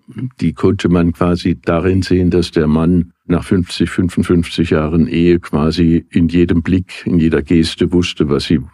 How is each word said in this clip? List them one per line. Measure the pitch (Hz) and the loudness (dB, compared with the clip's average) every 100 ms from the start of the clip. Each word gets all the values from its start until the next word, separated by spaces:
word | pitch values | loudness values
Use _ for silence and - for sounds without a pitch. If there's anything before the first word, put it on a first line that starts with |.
| - - 127 - | -18 -12 -12 -4
die | 80 | -4
konnte | - 95 95 90 | 0 0 0 0
man | 87 85 | 2 0
quasi | - 90 87 90 85 | 0 -2 0 -2 -2
darin | - 85 92 95 | -2 -2 0 -2
sehen, | 90 92 90 | 0 0 2
dass | 90 85 | 0 0
der | 85 76 | 0 0
Mann | 78 82 90 87 _ - | 2 2 0 -2 _ -4
nach | 85 | -4
fünfzig, | - 98 90 - 85 | 0 -2 -2 -4 -4
fünfundfünfzig | - 90 - 101 87 85 - 85 | -2 -2 -2 0 0 0 -2 0
Jahren | 85 76 82 78 | 0 0 0 0
Ehe | 82 87 87 | 2 2 2
quasi | - 76 80 87 82 85 - | 0 -2 0 2 2 2 0
in | 92 82 | -2 0
jedem | 87 85 87 | 2 2 0
Blick, | 82 92 92 - - | 0 -2 -2 -10 -2
in | 85 | 0
jeder | 80 76 | 2 0
Geste | 73 85 78 - 80 | 0 0 0 -2 0
wusste, | 87 85 - 78 | 0 -2 -2 -2
was | 69 - | -2 0
sie | 73 64 | -2 -2